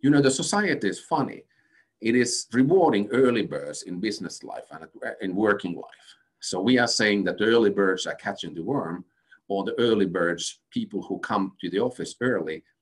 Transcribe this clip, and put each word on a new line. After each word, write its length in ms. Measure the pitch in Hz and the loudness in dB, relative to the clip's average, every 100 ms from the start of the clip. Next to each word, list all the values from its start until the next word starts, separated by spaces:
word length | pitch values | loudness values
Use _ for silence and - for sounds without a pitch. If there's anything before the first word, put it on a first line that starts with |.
You 100 | 143 | 6
know, 100 | 143 | 6
the 100 | 135 | 6
society 560 | 131 139 202 208 151 101 | 2 0 0 0 0 -2
is 100 | 87 | -4
funny. 460 | - 160 120 - - _ _ _ _ _ | -4 -2 -2 -6 -18 _ _ _ _ _
It 160 | 113 123 | 0 2
is 320 | 117 - - | 2 0 -2
rewarding 560 | 113 135 185 165 107 101 | 2 4 6 4 2 0
early 340 | 123 131 120 90 | 2 4 4 -2
birds 380 | 73 73 73 | -6 -8 -12
in 160 | - 90 | -10 -6
business 420 | 107 98 87 - | -4 -6 -10 -12
life 220 | 64 - - | -14 -14 -14
and 160 | 76 80 - 123 - | -18 -20 -12 -12 -8
in 160 | 98 92 | -6 0
working 400 | 107 101 92 82 | 2 2 0 -8
life. 320 | - - - - _ _ | -12 -20 -20 -20 _ _
So 200 | - 92 | -8 -2
we 160 | 101 127 | 2 4
are 100 | 120 | 2
saying 340 | - 110 101 | 2 2 2
that 140 | 90 - | 0 0
the 60 | |
early 260 | 104 117 107 | 4 4 4
birds 380 | 101 98 92 85 | 4 0 0 -4
are 80 | 82 | -6
catching 380 | - 101 85 | -8 -8 -10
the 100 | 82 | -8
worm, 400 | 85 95 82 87 - _ _ _ _ | -4 -4 -4 -8 -12 _ _ _ _
or 160 | 98 | -4
the 160 | 95 113 | -4 0
early 280 | 117 110 95 | 2 4 2
birds, 520 | 87 85 87 - - _ | 2 -2 -2 -6 -10 _
people 300 | - 107 101 | -8 -6 -8
who 200 | - 98 | -6 -8
come 320 | - 107 95 _ | -4 -2 -2 _
to 100 | 87 | -4
the 80 | 90 | -2
office 380 | 123 123 82 - | -2 -4 -12 -4
early 440 | 123 110 80 78 _ _ | -2 -2 -4 -10 _ _